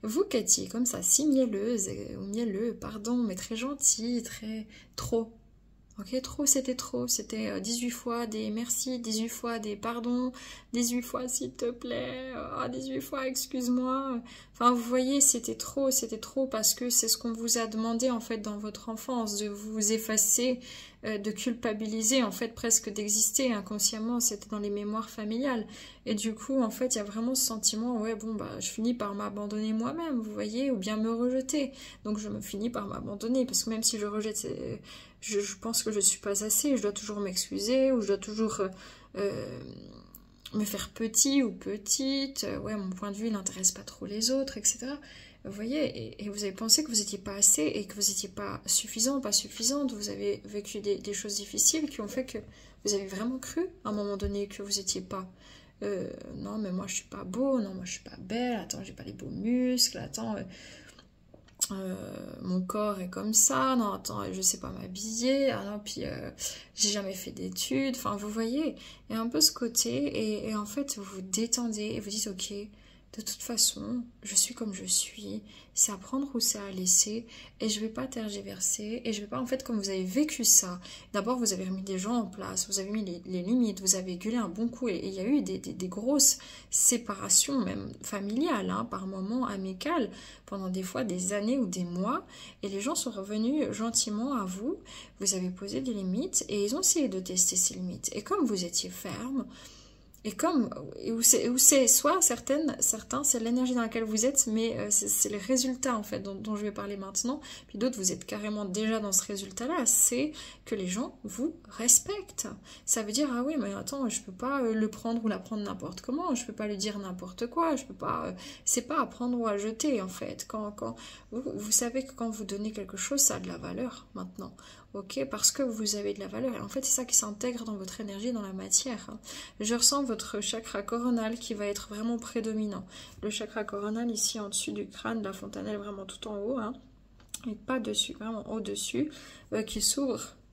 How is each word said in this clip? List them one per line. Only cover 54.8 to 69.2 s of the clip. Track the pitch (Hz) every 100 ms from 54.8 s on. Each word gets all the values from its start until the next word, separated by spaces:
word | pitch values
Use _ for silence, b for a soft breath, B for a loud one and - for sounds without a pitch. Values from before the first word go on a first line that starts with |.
| 190 190
pas, | 185 196 185 B B B B -
euh, | 208 196 - - - -
non | 196 214
mais | 202
moi | 185 196
je |
suis | - -
pas | 202
beau, | 190 190 269 262
non | 202
moi | 185 185
je |
suis | -
pas | - -
belle, | 185 220 247 226
attends | 185 -
j'ai | 190
pas | -
les | -
beaux | - 143
muscles, | - 208 247 254 254 - -
attends, | - - 226 202
euh, | 185 B B B B B - _ - - - - -
euh, | 196 190 190 - - 50 -
mon | 190 180
corps | 185 214 208 196
est | 180
comme | 185 208
ça, | 220 - 262 262 254
non | 214
attends | 190 - 208 196
je | 185
sais | 185 -
pas | 190
m'habiller, | 190 190 185 214 226 247 269 269
ah | 226 196
non | 208
puis, | 208 - -
euh, | - - - B B B -
j'ai | 208
jamais | 208 196
fait | 190 -
d'études, | - 185 185 - 262 269 254
enfin | 208 202
vous | 208
voyez, | 214 226 262 311 - B B -
il |
y |
a |
un | 220